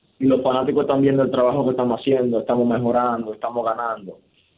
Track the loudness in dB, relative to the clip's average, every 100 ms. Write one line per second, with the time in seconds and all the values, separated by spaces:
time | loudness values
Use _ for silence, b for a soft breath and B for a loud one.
0 | _ -2 2 2 2 0 2 0 2 2
1 | 2 2 2 2 2 2 0 0 -2 -2
2 | 0 0 0 -2 0 0 0 0 0 0
3 | 0 -2 -6 -8 -6 -4 -4 -4 -6 -8
4 | -12 -18 _ _ _